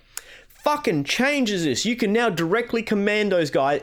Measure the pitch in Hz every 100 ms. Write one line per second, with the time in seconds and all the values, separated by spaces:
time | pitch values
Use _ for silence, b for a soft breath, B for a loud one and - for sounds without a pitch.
0 | B B B B B - - 294 269 160
1 | 139 - 262 294 240 196 160 120 208 240
2 | 214 214 233 165 165 214 240 226 220 214
3 | 202 208 208 185 151 160 135 147